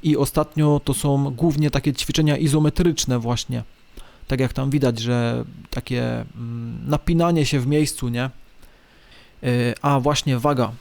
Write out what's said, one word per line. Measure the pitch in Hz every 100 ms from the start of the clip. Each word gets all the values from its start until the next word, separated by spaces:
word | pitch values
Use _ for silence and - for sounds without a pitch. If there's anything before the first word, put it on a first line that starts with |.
I | - 151
ostatnio | 139 - 151 - 151 147
to | -
są | 131 147 139 139
głównie | 123 165 143 151
takie | 143 151
ćwiczenia | 127 - - 156 143
izometryczne | 151 151 151 - 175 156 - 127
właśnie. | 117 123 - 123 110 - - - - - -
Tak | 131
jak | 131
tam | - 135
widać, | 143 131 113
że | 113 123 117 120 120 - -
takie, | - - 123 120
mm, | 117 117 - 117 117 117 113 120
napinanie | 143 - 165 170 170 143
się | 143
w | 127
miejscu, | 147 147 - 123
nie? | 120
E, | 131 - - - - - _ - - - - - 131 123 120 -
a | 147 139
właśnie | 127 147 - 127
waga. | 135 139 113 120